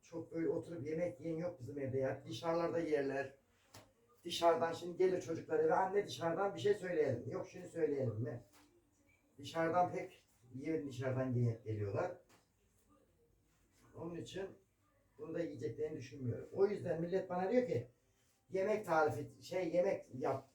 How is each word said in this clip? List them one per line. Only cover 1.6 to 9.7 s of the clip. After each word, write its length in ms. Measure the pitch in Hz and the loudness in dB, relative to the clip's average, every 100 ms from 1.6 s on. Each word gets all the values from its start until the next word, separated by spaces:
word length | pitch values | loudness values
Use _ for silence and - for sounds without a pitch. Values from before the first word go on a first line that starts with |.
bizim 200 | 123 143 | -10 -6
evde 180 | 135 131 | -2 0
ya. 260 | 131 - - | 0 -2 -6
Dışarılarda 520 | 160 170 165 170 165 | -6 0 0 2 0
yerler. 540 | 160 151 135 135 135 - _ _ _ - - _ _ _ 175 | 2 2 2 -2 -4 -8 _ _ _ -20 -20 _ _ _ -8
Dışarıdan 480 | - 170 165 165 | 4 4 6 2
şimdi 240 | 160 175 175 | -2 -6 2
gelir 240 | 185 170 | 4 4
çocuklar 380 | - 160 151 160 | -2 -6 0 2
eve, 160 | 160 - | 6 6
"Anne 320 | 185 196 - | 4 2 -2
dışarıdan 480 | - 165 170 196 170 | -2 -2 2 0 2
bir 40 | |
şey 140 | 202 | 2
söyleyelim." 580 | 196 180 165 143 120 - | 2 2 2 2 2 -2
Yok 180 | 185 - | -6 -8
şunu 180 | 185 175 | -10 -10
söyleyelim 480 | 170 151 139 123 104 | 0 0 2 0 -2
mi? 280 | 117 120 - - - _ _ _ _ _ _ _ | -4 -6 -12 -20 -20 _ _ _ _ _ _ _
Dışarıdan 540 | 147 165 165 | -8 0 2